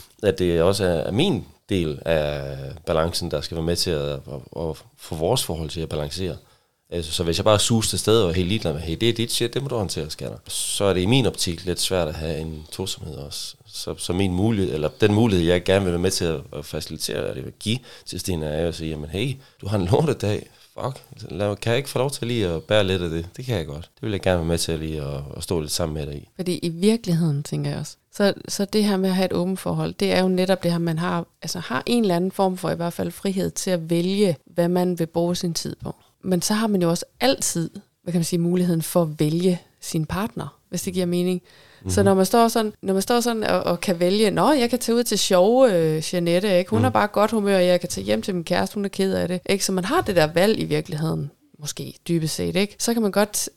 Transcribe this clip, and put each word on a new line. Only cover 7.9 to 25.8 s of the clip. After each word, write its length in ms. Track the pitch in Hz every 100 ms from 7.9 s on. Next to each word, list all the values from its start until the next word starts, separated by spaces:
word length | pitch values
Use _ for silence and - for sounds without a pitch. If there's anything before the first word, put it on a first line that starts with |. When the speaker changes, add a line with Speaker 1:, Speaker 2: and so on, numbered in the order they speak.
Speaker 1:
til 80 | 95
stede 260 | - 113
og 60 | 92
er 40 |
helt 140 | 90 90
ligeglad 240 | 92 85
med, 80 | 80
"Hey, 160 | 80 82
det 80 | 113
er 40 |
dit 200 | 113 117
shit, 220 | - 120
det 80 | 131
må 60 | 139
du 80 | 120
håndtere, 340 | 90 90 76
skatter," 280 | - 64 - -
så 360 | - - -
er 100 | 101
det 60 | 90
i 60 | 92
min 200 | 131 101
optik 380 | - 95 82
lidt 160 | 90 85
svært 280 | - 92 80
at 60 |
have 240 | 73 78 78
en 260 | 80 78 76
tosomhed 420 | - 95 - 80
også. 400 | 67 71 - - - -
Så, 280 | - - -
så 140 | -
min 200 | 90 98
mulighed, 420 | 90 110 107 95
eller 140 | 76 78 -
den 140 | 107
mulighed, 320 | 104 117 90 82
jeg 180 | 90
gerne 200 | - 95
vil 80 | 95
være 80 | 87
med 100 | 92
til 140 | -
at, 160 | 85 76 - -
at 80 |
facilitere, 640 | - 78 - 80 - - -
og 80 |
det 100 | -
vil 80 | - -
give 180 | 104 127 - - -
til 140 | 90
Stine, 260 | 95 85 76
er 160 | 76
jo 60 | 85
at 60 |
sige, 160 | 80 80
"Jamen 180 | 76 76
hey, 240 | 92 131 131 - _
du 80 | 101
har 100 | 104
en 60 |
lortedag. 680 | 87 127 156 110 101 104 - _ - -
Fuck, 160 | 123 131 - - 107
lad, 260 | 87 104 101
kan 140 | 117
jeg 60 | 123
ikke 120 | 135
få 80 | 127
lov 120 | 139
til 160 | - 117
lige 200 | 120 92
at 140 | 82
bære 220 | - 107
lidt 180 | 95 95
af 80 | 87
det? 160 | 82 85 -
Det 80 |
kan 120 | 127 104
jeg 100 | 73
godt. 240 | 73 -
Det 80 | _
vil 80 | 117
jeg 100 | 98
gerne 180 | 95 90
være 80 | 80
med 100 | 85
til 200 | - 80
lige 240 | 80 78
at, 180 | 71 71 71 -
at 60 |
stå 180 | - 87
lidt 120 | 76
sammen 220 | -